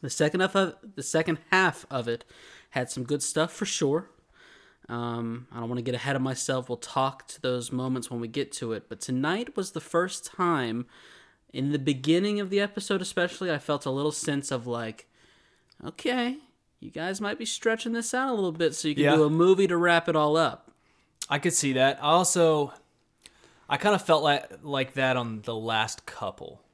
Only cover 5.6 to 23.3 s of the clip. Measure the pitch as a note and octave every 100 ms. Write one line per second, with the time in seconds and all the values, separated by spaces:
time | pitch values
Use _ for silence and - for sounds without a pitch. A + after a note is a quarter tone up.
5.6 | A#2 B2 A#2+ B2 C3+ C#3 C3 C3 - C3
6.6 | B2+ A#2+ - - C3+ C3 - - C3 B2
7.6 | A#2 B2+ C3 B2+ A#2 A#2+ A#2 B2 C#3 -
8.6 | A#2 A2 - G#2+ - B2+ C#3+ F#3+ A#3+ B3
9.6 | F#3+ - - E3+ F#3 - - - F3+ D#3+
10.6 | B2 A2+ B2 - - - - _ _ -
11.6 | C#3 D3 C3+ C3+ C3+ E3+ G3+ G#3 G3 G3
12.6 | G3+ G#3 G3 G3 F#3 - F3 - F#3 D3
13.6 | - C#3+ C#3 C3+ D3 D3 - C#3+ C#3 C3
14.6 | A#2+ A#2 A2+ A2 - _ _ _ _ _
15.6 | _ _ - - A3+ B3+ A#3+ C4+ - _
16.6 | _ _ - - E3+ G3 G#3 G#3 A3+ -
17.6 | A3+ A3+ A#3 A3+ A3+ B3+ C4+ A#3 F#3+ D#3+
18.6 | E3 F3+ D#3 C#3+ D3 D#3 D3+ D#3+ F3 F#3+
19.6 | F#3+ F3 F3 E3+ E3+ D#3+ D3+ D#3 D#3 -
20.6 | - _ _ _ _ _ - C#3+ F3 E3
21.6 | C#3+ C3 C3 C3+ D3 E3 F3+ F#3 E3 D#3
22.6 | C#3+ - _ _ _ _ -